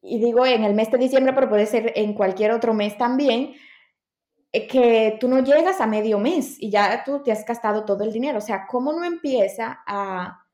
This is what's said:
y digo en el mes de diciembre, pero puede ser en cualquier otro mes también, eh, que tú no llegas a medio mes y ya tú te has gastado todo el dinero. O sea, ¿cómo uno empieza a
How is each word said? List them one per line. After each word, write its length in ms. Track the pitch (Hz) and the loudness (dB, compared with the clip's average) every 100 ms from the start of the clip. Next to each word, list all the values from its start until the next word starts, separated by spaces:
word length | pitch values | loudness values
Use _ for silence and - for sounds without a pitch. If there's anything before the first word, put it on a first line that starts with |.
y 160 | - 233 | -6 -2
digo 280 | 233 233 254 | 2 2 2
en 180 | 240 | 2
el 100 | 214 | 2
mes 160 | 208 220 | 2 2
de 80 | 254 | 2
diciembre, 340 | 254 262 262 | 2 4 2
pero 160 | 269 262 | 2 2
puede 180 | 208 208 | 2 2
ser 260 | 240 233 | 0 -2
en 200 | - 214 | -2 -2
cualquier 380 | 208 190 190 214 | 0 -2 2 0
otro 220 | 233 233 | 2 0
mes 240 | 220 208 208 | 0 -2 -2
también, 560 | 247 262 285 233 294 - - - _ _ _ _ _ _ _ | -2 2 2 0 -2 -10 -20 -20 _ _ _ _ _ _ _
eh, 140 | - - | -6 0
que 500 | 262 240 226 220 214 | 2 4 4 2 0
tú 80 | 247 | 0
no 120 | 262 | 2
llegas 360 | 262 294 339 370 | 4 4 4 0
a 60 | 220 | -2
medio 320 | 214 214 208 | 0 0 0
mes 420 | 226 349 - - | 0 -2 -4 -8
y 100 | 220 | -2
ya 340 | 202 202 233 | 0 2 0
tú 180 | - 285 | -4 -4
te 80 | 277 | -2
has 120 | 214 | -4
gastado 400 | 214 233 220 214 | -4 -4 -2 -2
todo 200 | 214 196 | -2 -2
el 80 | 214 | -2
dinero. 260 | 220 269 233 | -4 -4 -4
O 20 | |
sea, 260 | 202 196 - | -4 -8 -4
¿cómo 240 | 247 262 | -4 -2
uno 140 | 320 | -4
empieza 760 | 339 339 294 254 196 202 226 - - | -6 -6 -4 0 0 -2 -10 -10 -8
a 580 | 202 196 185 180 - _ | -6 -6 -6 -10 -14 _